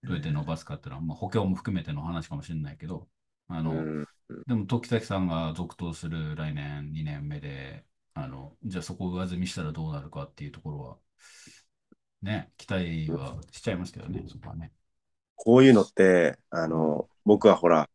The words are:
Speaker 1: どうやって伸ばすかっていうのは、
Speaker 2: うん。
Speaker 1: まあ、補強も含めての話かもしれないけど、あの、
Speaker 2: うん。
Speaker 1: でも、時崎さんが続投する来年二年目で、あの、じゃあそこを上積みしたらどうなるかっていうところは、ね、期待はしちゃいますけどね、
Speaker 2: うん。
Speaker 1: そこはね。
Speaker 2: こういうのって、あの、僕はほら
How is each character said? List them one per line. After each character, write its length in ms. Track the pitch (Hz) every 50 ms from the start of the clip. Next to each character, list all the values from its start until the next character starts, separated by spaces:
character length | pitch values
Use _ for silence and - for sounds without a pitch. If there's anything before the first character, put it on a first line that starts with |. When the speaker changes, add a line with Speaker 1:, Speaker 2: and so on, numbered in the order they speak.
| -
Speaker 1:
ど 100 | - 90
う 20 |
や 60 | 80
っ 20 | 71
て 80 | 80
伸 120 | 76 73 76
ば 120 | 73 80
す 80 | - -
か 100 | - 73
っ 60 | 71
て 80 | - -
い 0 |
う 20 | 67
の 40 |
は、 60 | 69 80
Speaker 2:
う 20 |
ん。 20 | 80
Speaker 1:
ま 60 | 76
あ、 20 |
補 120 | - - -
強 140 | - 113 104
も 100 | 95 92
含 220 | 90 - - 101
め 80 | 90 78
て 80 | - 76
の 100 | 71 73
話 240 | 82 85 82 73
か 100 | - -
も 60 | 71 69
し 60 | -
れ 60 | 85
な 160 | 78 76 71 73
い 60 | -
け 80 | 78
ど、 200 | 80 90 - - _ _ _ _ _ _ _ _ _
あ 140 | 87 82 80
の、 100 | 80 80
Speaker 2:
う 20 |
ん。 320 | 80 80 78 78 76 73 - _ _ _ _ - - -
Speaker 1:
で 80 | - 123
も、 120 | 110 101
時 220 | 95 123 120 120 -
崎 160 | 120 113 -
さ 140 | - 98 95
ん 80 | 92 90
が 240 | 82 80 82 82 80
続 220 | 80 90 80 -
投 160 | _ 87 85 80
す 160 | - - 82
る 260 | 80 82 78 76 76
来 180 | 76 78 76 73
年 360 | 73 71 71 73 73 71 73 76
二 120 | 78 78
年 240 | 73 73 71 71 73
目 100 | 73 73
で、 460 | 71 71 69 67 67 67 71 71 - _ _ _ _ _ _
あ 120 | 78 71
の、 300 | 65 65 65 69 - - _ -
じ 120 | 113 92
ゃ 40 | 90
あ 20 | 85
そ 120 | - 90
こ 120 | - 92
を 60 | 92 87
上 140 | 90 92
積 120 | 90 90 87
み 80 | 92
し 80 | 90 -
た 80 | - 82
ら 100 | 78 76
ど 160 | 78 80 78
う 40 | 73
な 80 | 71
る 100 | 69 71
か 140 | - 71 69
っ 80 | - _
て 120 | - 71
い 40 | 71
う 40 | 71
と 80 | -
こ 100 | - 76
ろ 80 | 73 71
は、 180 | 65 64 - _ _ _ _ _ _ - - - - - - - _ _ _ _ _ _ - _ _ _ _ _ -
ね、 280 | 98 110 98 - - _
期 100 | _ - -
待 420 | 101 95 90 85 82 82 78 76
は 260 | - - 67 67 62 - - -
し 100 | - -
ち 80 | - 117
ゃ 40 | 95
い 40 |
ま 100 | 87 90
す 60 | - -
け 80 | -
ど 60 | - -
ね、 120 | - -
Speaker 2:
う 60 | -
ん。 20 | -
Speaker 1:
そ 100 | - -
こ 100 | - -
は 80 | -
ね。 160 | 78 82 - _ _ _ _ _ _ _ _ _ _ _ _ _
Speaker 2:
こ 200 | - - 113 117
う 80 | 127 131
い 60 | 135
う 40 | 127
の 80 | 107 95
っ 100 | - _
て、 460 | - 95 95 92 90 85 71 - _ _ _
あ 160 | - - 82
の、 420 | 80 82 80 80 78 76 76 - _ _ _ _
僕 240 | 104 104 101 - 110
は 80 | 95
ほ 120 | - 85 87
ら 200 | 82 78 73 - _